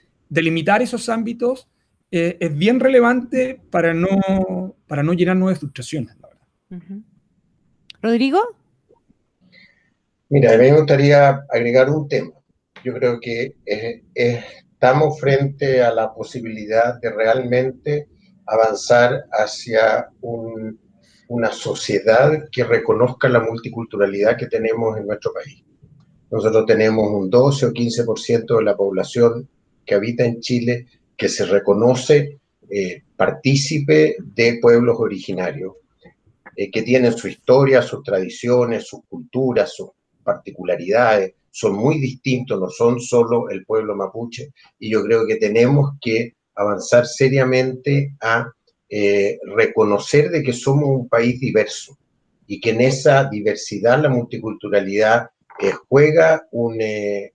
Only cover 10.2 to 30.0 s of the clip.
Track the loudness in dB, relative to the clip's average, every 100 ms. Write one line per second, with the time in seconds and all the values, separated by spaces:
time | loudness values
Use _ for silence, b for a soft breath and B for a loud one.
10.2 | _ 4 6 6 8 6 6 4 6 6
11.2 | 6 4 -2 -2 2 4 4 0 -4 -6
12.2 | -6 -14 _ _ _ -12 -10 -2 -2 -2
13.2 | -6 -8 -8 -10 -8 -6 -6 -10 _ -2
14.2 | -2 -2 B B _ _ 2 4 2 0
15.2 | 0 0 0 -4 0 2 2 0 -4 -6
16.2 | -14 -12 -12 -12 -2 0 0 -2 -6 -2
17.2 | 0 0 0 -2 -2 -6 -6 -6 -8 b
18.2 | b _ -4 0 0 0 2 4 4 0
19.2 | -4 -4 -4 -6 -2 2 2 0 -4 _
20.2 | -10 -10 -10 -10 -12 -14 _ _ b b
21.2 | -8 -4 -4 -4 -8 -6 -4 0 4 4
22.2 | 4 2 -4 -4 0 0 0 0 0 0
23.2 | 0 2 0 -6 -10 -12 -10 -2 -2 0
24.2 | 0 0 -4 -4 -2 -2 -4 -4 -6 -6
25.2 | -8 -10 -12 -20 _ _ _ _ _ _
26.2 | _ -4 2 2 2 2 2 2 0 -2
27.2 | 2 4 4 2 -2 -2 -4 -2 -4 -4
28.2 | -2 -2 0 0 0 0 -2 -2 -4 2
29.2 | 2 2 -8 _ _ _ -4 -2